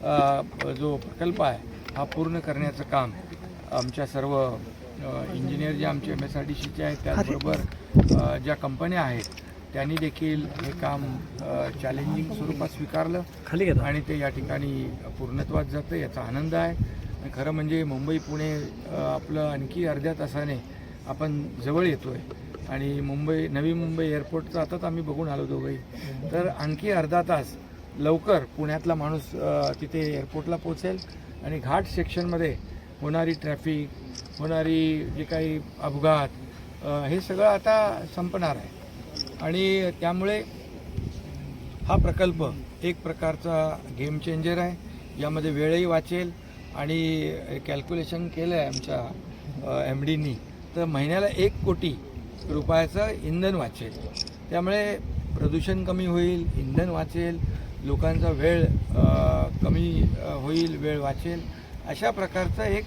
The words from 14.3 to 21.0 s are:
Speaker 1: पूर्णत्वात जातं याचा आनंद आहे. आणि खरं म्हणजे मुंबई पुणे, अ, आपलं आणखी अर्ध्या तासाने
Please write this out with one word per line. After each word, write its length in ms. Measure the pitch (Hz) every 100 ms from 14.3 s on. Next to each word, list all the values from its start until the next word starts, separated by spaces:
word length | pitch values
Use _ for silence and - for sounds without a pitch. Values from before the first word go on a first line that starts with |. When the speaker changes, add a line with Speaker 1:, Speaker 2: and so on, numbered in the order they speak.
| 135 123 143 143 135 127 113 127 -
Speaker 1:
पूर्णत्वात 460 | 127 135 143 151 143
जातं 300 | 143 143 170
याचा 260 | 139 131
आनंद 320 | 117 131 160
आहे. 220 | 165 170 170 - - - -
आणि 80 | -
खरं 180 | - 139
म्हणजे 320 | 156 151 160
मुंबई 340 | 156 131 143 160
पुणे, 360 | 156 151 156
अ, 440 | 151 147 - 160 147
आपलं 440 | 143 143 143 156
आणखी 440 | 151 139 139 175 170
अर्ध्या 280 | 143 147
तासाने 500 | 156 147 143 147 131 - - - -